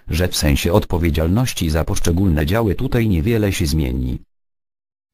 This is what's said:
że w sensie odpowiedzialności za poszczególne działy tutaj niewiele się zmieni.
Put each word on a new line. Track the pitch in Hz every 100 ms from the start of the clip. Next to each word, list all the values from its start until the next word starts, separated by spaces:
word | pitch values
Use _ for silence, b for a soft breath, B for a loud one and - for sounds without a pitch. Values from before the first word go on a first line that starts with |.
| -
że | 82 90
w | -
sensie | - - -
odpowiedzialności | 90 - 87 82 76 80 101 127 - 82
za | 80
poszczególne | 78 - - 85 98 76 73
działy | 104 113 87
tutaj | 127 123 110
niewiele | 87 78 117 104
się | 90 80
zmieni. | 78 67 64 64 - - _ _ _ _ _ _ _ _